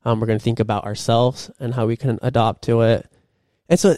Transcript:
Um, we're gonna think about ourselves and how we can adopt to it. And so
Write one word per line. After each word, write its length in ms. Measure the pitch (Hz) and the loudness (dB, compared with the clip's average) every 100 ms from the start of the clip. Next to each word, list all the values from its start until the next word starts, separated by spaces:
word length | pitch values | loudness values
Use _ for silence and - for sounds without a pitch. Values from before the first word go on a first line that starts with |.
Um, 160 | - 110 | -4 -2
we're 60 | 113 | 0
gonna 100 | 110 | 0
think 220 | 117 113 | -2 -2
about 240 | 110 104 | -2 -4
ourselves 640 | 101 104 - 117 123 131 - - | -6 -6 0 2 2 -2 -10 -10
and 140 | 120 | -6
how 120 | 127 110 | -2 -2
we 100 | 113 | -2
can 220 | 135 110 | -2 -2
adopt 400 | 123 113 113 98 | -2 0 0 -2
to 160 | - 117 | 0 2
it. 240 | 113 113 - _ _ _ _ _ - | 2 2 -2 _ _ _ _ _ 0
And 100 | 175 | 2
so 160 | 202 | 4